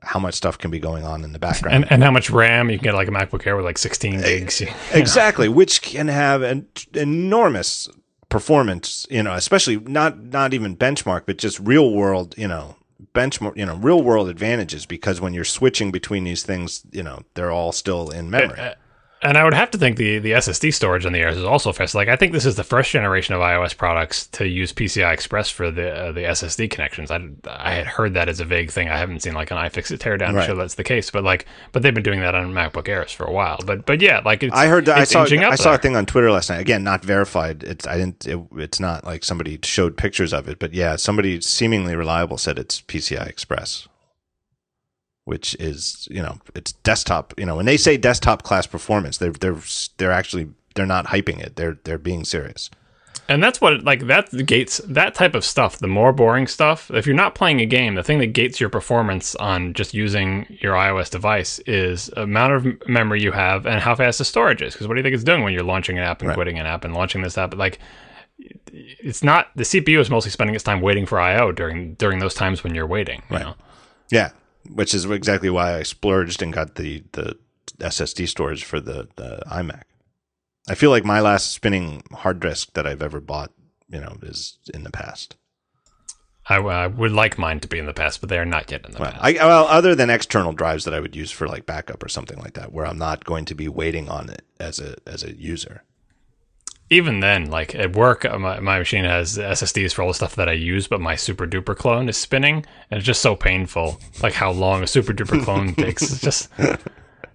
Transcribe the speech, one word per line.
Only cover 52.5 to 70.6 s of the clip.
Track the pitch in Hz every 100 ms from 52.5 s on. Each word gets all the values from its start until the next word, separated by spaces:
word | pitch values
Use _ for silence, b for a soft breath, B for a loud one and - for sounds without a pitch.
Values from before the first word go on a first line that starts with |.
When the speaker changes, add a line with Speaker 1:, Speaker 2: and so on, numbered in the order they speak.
| - - B B B B B -
Speaker 2:
And | 143
that's | 214 254
what, | 180 139
like, | 127 139 127
that | 160 202 127
gates, | 139 120 131 - -
that | 135 185
type | - 180 156
of |
stuff, | - - 113 -
the | 95
more | 98 120
boring | 135 113 123 131
stuff. | - 151 156 -
If | - 143
you're |
not | 139 202 -
playing | 180 143
a | 113
game, | 127 123
the | 95
thing | 87 151
that | 117
gates | 113 120 -
your | 107
performance | 107 - 117 110 95 - -
on | 101 92 90
just | 87 101
using | 104 104 101 95 98 104 -
your | 101 92
I | 98
O | 95
S | 87
device | 90 104 107 90 -
is | - 104 92 90 - -
amount | 104 107 131
of | 139 127
m-, | - -
memory | 120 110 104
you | 104
have | 98 92 95 -
and | 110
how | 120
fast | 120 123 -
the |
storage | 135 - 214 -
is. | 65
'Cause | - 104
what |
do | 120
you |
think | 135
it's | 127
doing | 123 170
when | 104
you're | 90
launching | 90 92 90 90
an |
app | 90 85
and | 92
Speaker 1:
Right. |
Speaker 2:
quitting | 85 87 82
an | 80
app | 82
and | -
launching | 85 95 95
this | 92 95
app? | 92
Like, | 92 95 - B B B B B - - - -
it's | - 113 - 147 -
not, | 143 165 -
the | 120 117
C | 190
P | 147
U | 156
is | 110
mostly | 117 107
spending | - 107
its | 107